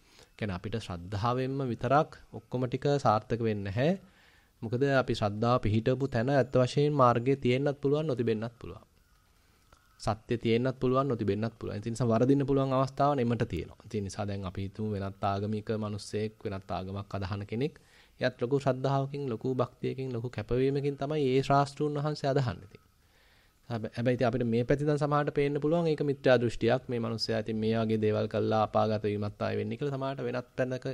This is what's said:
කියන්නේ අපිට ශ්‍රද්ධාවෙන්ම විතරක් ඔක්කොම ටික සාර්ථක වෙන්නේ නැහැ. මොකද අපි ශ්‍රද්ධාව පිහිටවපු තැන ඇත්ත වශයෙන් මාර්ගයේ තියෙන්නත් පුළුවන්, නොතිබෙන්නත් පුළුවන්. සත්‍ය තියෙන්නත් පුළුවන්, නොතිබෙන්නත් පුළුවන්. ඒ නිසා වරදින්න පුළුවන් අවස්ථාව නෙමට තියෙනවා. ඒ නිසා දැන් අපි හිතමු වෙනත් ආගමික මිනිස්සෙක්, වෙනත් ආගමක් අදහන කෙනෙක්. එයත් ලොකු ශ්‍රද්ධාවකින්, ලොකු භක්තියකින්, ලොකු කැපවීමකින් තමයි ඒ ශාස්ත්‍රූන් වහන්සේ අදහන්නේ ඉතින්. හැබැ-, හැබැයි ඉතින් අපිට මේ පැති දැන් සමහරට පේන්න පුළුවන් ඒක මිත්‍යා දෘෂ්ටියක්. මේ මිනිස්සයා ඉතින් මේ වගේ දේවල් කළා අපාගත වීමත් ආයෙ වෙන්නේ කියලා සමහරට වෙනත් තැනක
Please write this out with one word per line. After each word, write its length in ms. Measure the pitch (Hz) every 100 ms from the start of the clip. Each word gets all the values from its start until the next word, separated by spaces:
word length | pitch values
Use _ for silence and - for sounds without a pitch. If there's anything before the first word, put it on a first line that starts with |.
| _ - -
කියන්නේ 220 | - 107 90
අපිට 200 | 107 113
ශ්‍රද්ධාවෙන්ම 840 | - 87 87 104 120 127 131 135 131
විතරක් 440 | 113 120 139 156 - -
ඔක්කොම 320 | 117 - 123
ටික 220 | 127 131 143 143
සාර්ථක 420 | 123 107 - 117
වෙන්නේ 260 | 113 104 98
නැහැ. 260 | 95 147 196 - _ _ _ _ _
මොකද 220 | 113 120 139
අපි 200 | 135 123 117
ශ්‍රද්ධාව 420 | 107 104 117 123
පිහිටවපු 440 | 107 110 120 131 135
තැන 220 | 117 123
ඇත්ත 240 | 143 123
වශයෙන් 400 | 127 123 143 147
මාර්ගයේ 420 | 147 123 120 120 135
තියෙන්නත් 420 | 123 127 143 139
පුළුවන්, 260 | 139 147 160
නොතිබෙන්නත් 480 | 123 113 107 117 -
පුළුවන්. 280 | - - - _ _ _ _ _ _ _ _ _ _ _
සත්‍ය 340 | - 104 - 117
තියෙන්නත් 400 | 117 113 127 131
පුළුවන්, 300 | 127 131 139
නොතිබෙන්නත් 480 | 113 104 104 113 -
පුළුවන්. 200 | 98 101
ඒ 160 | 110
නිසා 160 | 113 123
වරදින්න 360 | 113 127 139 139
පුළුවන් 280 | 135 135
අවස්ථාව 380 | 131 135 - 139
නෙමට 300 | 143 120 117 113
තියෙනවා. 400 | 85 - - -
ඒ 160 | 107
නිසා 240 | 98 - 101
දැන් 200 | 98 95
අපි 140 | 95
හිතමු 260 | 98 - 107
වෙනත් 340 | 98 98 98
ආගමික 460 | 101 98 107 107 104 110
මිනිස්සෙක්, 580 | 107 104 - 107 107 -
වෙනත් 300 | 107 95 -
ආගමක් 400 | 90 92 98 98
අදහන 300 | 98 92 98 104
කෙනෙක්. 280 | 110 147 - _ - _ -
එයත් 160 | 127 -
ලොකු 180 | 123 139
ශ්‍රද්ධාවකින්, 640 | 135 127 135 139 135 143 139
ලොකු 180 | 110 127 127
භක්තියකින්, 520 | 123 - 127 127 131
ලොකු 160 | 117 120
කැපවීමකින් 640 | - 104 123 135 139 143 143
තමයි 280 | 139 156 135
ඒ 140 | 131
ශාස්ත්‍රූන් 520 | 139 139 139 - 151 147
වහන්සේ 340 | 151 147 139
අදහන්නේ 380 | 135 120 87 98
ඉතින්. 160 | - _ _ _ _ _ _ _ _ -
හැබැ-, 220 | 117 110
හැබැයි 260 | - 120 123
ඉතින් 100 | 123
අපිට 180 | 123 120
මේ 180 | 113
පැති 220 | 120 139 147
දැන් 140 | 147
සමහරට 320 | 147 147 147
පේන්න 240 | 147 143 147
පුළුවන් 280 | 147 170 170
ඒක 140 | 151
මිත්‍යා 360 | 147 135 139 127
දෘෂ්ටියක්. 460 | 120 - 113 127 -
මේ 140 | 120
මිනිස්සයා 400 | 113 113 - 113
ඉතින් 180 | 110 110
මේ 180 | 110 113
වගේ 240 | 113 110
දේවල් 260 | 107 107 107
කළා 340 | 107 107 110
අපාගත 400 | 107 110 107 107
වීමත් 380 | 104 104 104 104
ආයෙ 160 | 104 104
වෙන්නේ 200 | 107 117
කියලා 180 | 147 135
සමහරට 260 | 135 139
වෙනත් 240 | 123 123 120
තැනක 320 | - 127 127 139